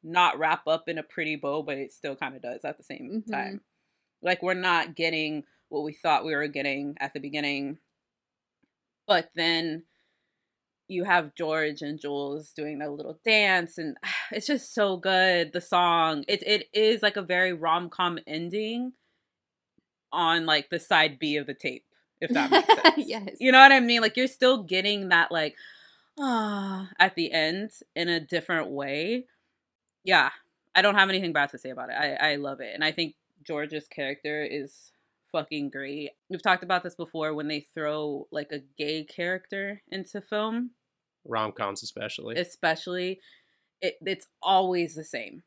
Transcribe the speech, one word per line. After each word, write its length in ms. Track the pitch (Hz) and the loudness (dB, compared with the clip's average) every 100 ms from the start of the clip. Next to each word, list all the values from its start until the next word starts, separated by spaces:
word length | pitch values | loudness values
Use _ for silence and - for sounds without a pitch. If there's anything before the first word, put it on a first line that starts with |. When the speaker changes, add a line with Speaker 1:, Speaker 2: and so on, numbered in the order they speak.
Speaker 1:
not 360 | 160 175 175 135 | 0 2 4 2
wrap 280 | 156 165 - | 0 0 0
up 220 | 160 165 | -2 -2
in 100 | 160 | -8
a 40 | |
pretty 340 | 156 - 156 151 | -8 -8 -6 -4
bow, 260 | 143 147 | -4 -6
but 160 | 147 139 | -6 -8
it 140 | 135 | -10
still 240 | - 147 139 | -10 -10 -8
kinda 220 | 139 131 | -10 -10
does 240 | 123 - | -12 -10
at 120 | 143 151 | -10 -12
the 60 | |
same 380 | - - - 214 | -16 -16 -10 -10
Speaker 2:
Mm-hmm. 100 | 220 | -6
Speaker 1:
time. 280 | 143 196 202 _ _ _ _ _ _ | -6 -6 -10 _ _ _ _ _ _
Like, 200 | 175 180 | -2 -2
we're 120 | 180 | 0
not 400 | 185 185 175 160 156 | 0 2 2 0 -2
getting 480 | 165 160 156 151 - _ _ | -2 0 -2 -4 -10 _ _
what 140 | 151 | -6
we 80 | 151 | -6
thought 320 | 147 165 147 | -4 2 2
we 100 | 160 | 2
were 140 | 147 151 | -2 -2
getting 480 | 143 139 139 143 147 | -2 -4 -4 -6 -6
at 140 | 139 | -8
the 60 | 147 | -6
beginning. 580 | 143 147 147 143 139 156 _ _ _ _ _ _ _ _ _ _ _ _ - | -8 -4 -4 -4 -6 -10 _ _ _ _ _ _ _ _ _ _ _ _ 0
But 240 | 185 160 | 2 2
then 500 | - 165 165 165 160 - _ _ _ _ _ _ _ _ _ _ | -2 0 0 -2 -6 -10 _ _ _ _ _ _ _ _ _ _
you 160 | 185 | -6
have 320 | 180 175 151 - | 2 2 2 -6
George 440 | 160 156 156 151 | -2 0 -2 -4
and 180 | 147 151 | -10 -8
Jules 500 | 147 143 143 147 151 | -6 -6 -6 -8 -10
doing 260 | - 151 147 | -10 -10 -8
their 100 | 147 | -10
little 300 | 147 151 156 | -10 -12 -8
dance, 540 | 233 220 202 185 170 - | 0 2 4 2 0 -8
and 180 | 160 - - | -8 -8 -8
<sighs> 180 | - - | -8 -6
it's 140 | 214 214 | -8 -4
just 260 | 285 - | -4 -4
so 220 | - 202 185 | -2 0 0
good. 560 | 185 190 185 175 160 | 2 4 4 4 0
The 80 | 170 | -4
song, 640 | - 180 175 170 160 151 - | 0 2 4 4 2 0 -2
it, 160 | 202 - | -4 2
it 200 | 208 - | 0 0
is, 260 | 208 220 226 | 2 4 4
like, 140 | 208 202 | 2 0
a 60 | |
very 300 | 180 180 185 | -2 0 0
rom-com 680 | 170 165 170 175 - 180 165 - | 0 0 0 -2 -2 -2 -2 -8
ending 680 | 156 170 196 214 240 254 254 _ _ _ _ _ _ _ _ _ _ _ | -8 -6 -6 -4 -4 -8 -10 _ _ _ _ _ _ _ _ _ _ _
on, 320 | 160 165 165 | -2 2 2
like, 240 | 160 151 - | 2 0 0
the 100 | 165 | -8
side 380 | - 165 156 135 | 2 4 4 0
B 160 | 151 147 | -4 -4
of 100 | 143 | -4
the 80 | |
tape, 300 | - 143 127 _ _ _ _ | -8 -8 -8 _ _ _ _
if 100 | 165 | -2
that 180 | 247 277 | 0 4
makes 160 | 349 403 | 4 6
Speaker 2:
<laughs> 160 | 427 | 6
Speaker 1:
sense. 240 | 330 320 294 | 6 4 -4
Speaker 2:
Yes. 280 | 220 196 - | -6 -8 0
Speaker 1:
You 140 | 254 | 6
know 80 | 262 | 12
what 100 | 277 | 12
I 80 | 269 | 12
mean? 200 | 240 240 | 6 4
Like, 160 | 220 226 | 2 2
you're 100 | 262 | -2
still 380 | - 254 262 | 4 4 4
getting 460 | 175 185 202 208 190 | 0 0 0 -2 4
that, 200 | 175 165 | 4 4
like, 240 | 165 151 - - - - _ _ - | 0 -2 -6 -20 -20 -20 _ _ -6
ah, 720 | 277 233 214 202 196 190 190 - | 0 0 0 -4 -4 -6 -10 2
at 160 | 190 | 2
the 160 | 180 165 | 2 -2
end 400 | 160 156 180 214 - - | 0 0 -2 -8 -12 -12
in 140 | - 170 | -6 -2
a 100 | 170 | -2
different 520 | 151 170 - 170 101 | -2 -4 -2 -4 -2
way. 560 | 139 139 143 175 240 247 _ _ _ _ _ _ _ | -6 -6 -4 -4 -4 -6 _ _ _ _ _ _ _
Yeah, 280 | 185 180 131 - _ _ _ | 4 4 4 -2 _ _ _
I 80 | 180 | 4
don't 140 | 202 202 | 6 6
have 120 | 190 | 4
anything 220 | 185 180 | 4 0
bad 180 | 151 143 | 0 0
to 80 | 131 | -4
say 120 | 131 | -12
about 200 | 127 127 | -10 -8
it. 40 | |
I, 380 | 120 147 139 151 | -2 -2 0 0
I 40 | 143 | 0
love 240 | 143 135 | -4 -8
it. 140 | 117 | -12
And 80 | - | -4
I 80 | 156 | -4
think 240 | 156 160 - _ _ 151 | -2 -6 -6 _ _ -8
George's 400 | 151 147 156 - | -6 -6 -8 -10
character 560 | - 135 139 151 151 | -10 -8 -6 -6 -6
is 480 | 147 143 139 - - _ _ _ _ | -6 -6 -10 -16 -20 _ _ _ _
fucking 400 | 160 151 151 143 | -6 -6 -6 -6
great. 400 | 139 135 143 143 _ _ | -8 -10 -10 -12 _ _
We've 140 | 190 | -4
talked 220 | 214 180 | 0 0
about 180 | 175 180 | 0 -2
this 140 | 180 - | -2 -10
before 360 | 165 165 156 | -10 -4 -4
when 140 | 151 151 | -4 -6
they 140 | 151 147 | -8 -10
throw, 540 | - 151 151 151 143 147 | -6 -4 -4 -4 -8 -8
like, 180 | 151 147 | -8 -8
a 120 | 147 135 _ | -10 -12 _
gay 280 | 147 156 | -4 -4
character 800 | 151 - 175 185 185 196 196 202 _ | -8 -6 -4 -4 _ -8 -8 -10 _
into 280 | 196 185 208 | -10 -10 -12
film. 500 | 196 214 214 233 247 _ _ _ _ _ - | -6 -4 -2 -2 -6 _ _ _ _ _ -6
Speaker 3:
Rom-coms 560 | 113 110 - 101 101 | -4 -4 -4 -6 -6
especially. 500 | 113 - 107 - - 117 | -12 -10 -10 -10 -8 -6
Speaker 1:
Especially. 840 | 175 - 170 160 - 180 180 185 _ _ _ _ _ _ | -6 -4 -2 -2 -4 -6 -6 -8 _ _ _ _ _ _
It, 160 | 185 - | -6 -6
it's 220 | 180 190 - _ | -8 -8 -10 _
always 520 | 175 190 185 180 165 160 | 2 2 4 0 -2 -6
the 80 | |
same. 380 | 156 120 107 - | -10 -10 -10 -16